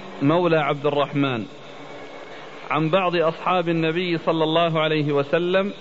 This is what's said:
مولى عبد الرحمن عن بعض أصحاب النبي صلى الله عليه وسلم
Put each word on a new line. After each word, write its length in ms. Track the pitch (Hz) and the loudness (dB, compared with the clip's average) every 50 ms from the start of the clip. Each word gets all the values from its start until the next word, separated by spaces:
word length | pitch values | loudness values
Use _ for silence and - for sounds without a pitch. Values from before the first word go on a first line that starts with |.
| - - - - 139 | -6 -10 -6 0 2
مولى 360 | 139 160 175 180 175 165 160 | 4 4 4 4 4 4 4
عبد 280 | 147 139 151 143 135 | 2 0 -2 0 0
الرحمن 580 | 147 143 143 139 135 - 143 143 139 127 117 101 - - - - - - - - - - - - - - - - - - - - - - - - - | 0 2 2 0 0 0 0 0 0 0 -2 -4 -8 -12 -16 -18 -16 -16 -16 -16 -16 -16 -16 -16 -16 -16 -16 -16 -16 -16 -16 -16 -16 -16 -14 -8 -4
عن 200 | 127 147 156 156 | -2 0 0 2
بعض 260 | 156 190 190 175 170 | 2 2 2 2 2
أصحاب 520 | 175 160 160 160 - - 180 180 185 175 165 | 2 2 2 0 0 0 0 0 2 2 0
النبي 500 | 170 165 160 160 160 175 185 180 170 165 | 0 0 0 0 0 0 -2 -2 -2 -2
صلى 260 | - 185 165 160 160 | 0 0 0 2 2
الله 360 | 156 160 170 170 170 160 160 | 2 2 2 2 2 2 2
عليه 320 | 156 156 156 156 147 147 147 | 0 2 2 0 0 2 2
وسلم 600 | 143 139 139 - 165 175 175 180 190 190 202 - - | 0 0 2 0 0 2 2 2 2 0 0 -4 -10